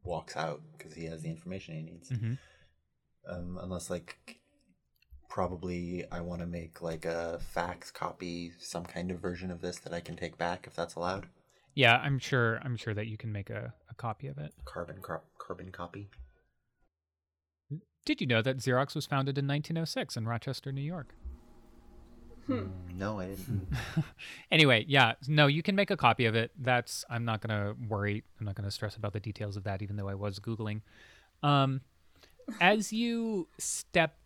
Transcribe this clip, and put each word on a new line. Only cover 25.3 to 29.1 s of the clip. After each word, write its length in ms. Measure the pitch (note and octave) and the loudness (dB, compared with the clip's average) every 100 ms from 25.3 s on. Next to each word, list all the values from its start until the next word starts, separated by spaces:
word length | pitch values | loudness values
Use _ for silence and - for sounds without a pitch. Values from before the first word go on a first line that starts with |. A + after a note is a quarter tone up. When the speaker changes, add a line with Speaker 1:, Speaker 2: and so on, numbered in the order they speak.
| D3+ C#3+ | 8 8
Speaker 2:
you 140 | D3 | 8
can 140 | E3+ G3 | 4 4
make 160 | G3 | 4
a 40 | G3 | 6
copy 280 | B2 A2+ A#2 | 6 8 6
of 100 | A2+ | 4
it. 160 | A#2 - | 0 -2
That's, 460 | B2+ B2 B2 - - | 2 2 2 -8 -6
I'm 140 | A#2 | -4
not 160 | A#2 A2 | -2 -2
gonna 340 | A2+ G#2+ G2+ A#2+ A#2 | 0 0 0 -4 -2
worry. 360 | G#2 G2+ G#2 - - | 0 2 0 -6 -8
I'm 60 | G#2 | -6
not 100 | G2 | -4
gonna 160 | G2+ | -4
stress 240 | - G#2+ - | -4 -6 -4
about 160 | G#2 | -4